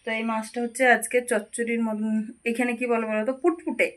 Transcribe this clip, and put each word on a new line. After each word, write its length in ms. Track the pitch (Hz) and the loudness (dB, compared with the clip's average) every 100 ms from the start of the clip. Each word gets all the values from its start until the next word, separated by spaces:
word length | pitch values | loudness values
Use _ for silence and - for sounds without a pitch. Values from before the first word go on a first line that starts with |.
তো 100 | - | -6
এই 120 | 220 | -4
মাছটা 360 | 226 220 220 - | -2 -4 -4 -6
হচ্ছে 220 | 240 233 262 | -6 2 4
আজকে 320 | 226 - 247 | 4 4 0
চচ্চড়ির 600 | 247 220 214 - 226 233 | 2 -2 -2 -6 -2 0
মতন, 300 | 226 214 220 220 214 - | 0 0 0 0 -2 -6
এখানে 280 | - 233 247 233 | -4 0 0 0
কি 80 | 247 | 0
বলে 180 | 233 220 | 0 0
বলো 160 | 214 214 | -2 -2
তো, 60 | |
পুটপুটে। 540 | 262 349 330 - 240 185 | 2 0 0 -6 0 0